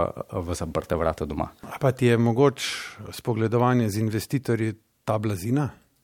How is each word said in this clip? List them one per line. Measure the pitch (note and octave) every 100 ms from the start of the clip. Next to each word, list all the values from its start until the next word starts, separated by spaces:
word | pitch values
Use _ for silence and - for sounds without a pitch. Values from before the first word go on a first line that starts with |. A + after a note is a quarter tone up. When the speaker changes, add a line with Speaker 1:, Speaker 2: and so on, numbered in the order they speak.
| - - - F#2+
Speaker 1:
v | E2+
zaprta | E2+ E2 D2+ -
vrata | E2 E2 -
doma. | D#2 D#2 - -
Speaker 2:
A | - -
pa | C3+
ti | B2 A#2+
je | A#2
mogoče | A#2 A#2 C#3+ - - - - - G#2+
spogledovanje | - B2 A2 A2 A#2+ B2 B2 A2
z | G#2+
investitorji | A2 G#2+ - C3+ - A2 A2 G#2 _ _
ta | - G#2+
blazina | A2 F#2 G#2+ C#3 B2+ - _ _